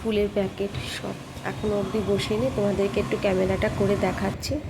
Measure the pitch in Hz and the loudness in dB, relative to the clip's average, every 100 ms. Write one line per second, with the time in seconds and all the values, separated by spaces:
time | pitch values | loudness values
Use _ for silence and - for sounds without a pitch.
0 | 220 214 208 208 190 - 202 - - - | 0 0 2 0 -2 -2 -4 -4 -6 -6
1 | 190 190 - - 190 190 214 202 190 220 | -6 -8 -10 -8 -8 -4 0 0 0 -2
2 | 196 202 - 214 254 254 202 190 202 214 | 2 0 2 0 0 2 2 2 2 0
3 | 202 208 208 190 190 185 208 - 196 202 | 0 0 2 2 2 2 0 2 2 4
4 | 185 - 196 - - 285 285 | 2 2 -2 -2 -2 -4 -4